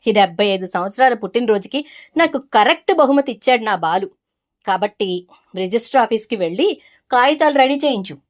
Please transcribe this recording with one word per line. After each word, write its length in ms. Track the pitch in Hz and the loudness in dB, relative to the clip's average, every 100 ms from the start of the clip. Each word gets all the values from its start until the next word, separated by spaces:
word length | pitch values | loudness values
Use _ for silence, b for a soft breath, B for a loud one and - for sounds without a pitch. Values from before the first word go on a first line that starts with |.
| - | 0
ఈ 40 | |
డెబ్బై 340 | 208 190 170 208 | 2 2 2 -2
ఐదు 200 | 190 180 | -2 -4
సంవత్సరాల 480 | 180 185 208 262 | -6 -6 2 2
పుట్టినరోజుకి 680 | 240 202 240 240 208 196 277 294 B B - | 2 -4 -4 0 -2 -2 -10 -10 B B 0
నాకు 220 | 330 285 - | 0 0 -2
కరెక్ట్ 400 | 220 214 330 - 370 | 2 2 0 0 2
బహుమతి 340 | 277 277 277 | 4 2 0
ఇచ్చాడు 320 | 226 - 247 | -4 0 0
నా 100 | 220 190 | 0 -2
బాలు, 320 | 165 175 190 _ _ _ _ _ - | -2 -2 -4 _ _ _ _ _ -4
కాబట్టి 440 | 185 202 _ 202 180 180 b _ | -2 -2 _ -6 -6 -8 b _
రిజిస్టర్ 480 | 185 185 226 226 269 | -8 -4 -4 0 0
ఆఫీస్కి 340 | 226 220 214 220 | 2 -2 -4 -4
వెళ్ళి 320 | 170 180 370 330 b b _ | -4 0 -2 -2 b b _
కాగితాలు 460 | 247 254 302 311 285 | 0 2 2 0 2
రెడీ 180 | 262 285 | 2 2
చేయించు 380 | 294 240 190 143 _ | -2 -2 -6 -14 _